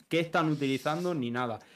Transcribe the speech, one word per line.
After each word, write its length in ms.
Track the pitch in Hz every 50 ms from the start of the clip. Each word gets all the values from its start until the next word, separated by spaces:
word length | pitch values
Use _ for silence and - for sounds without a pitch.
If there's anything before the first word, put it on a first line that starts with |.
| -
qué 120 | _ 160 165
están 300 | 165 160 - 175 160 156
utilizando, 680 | 151 139 143 135 135 127 - 147 156 170 180 180 175
ni 160 | 151 123 120
nada. 280 | 117 123 127 120 110 104 - - -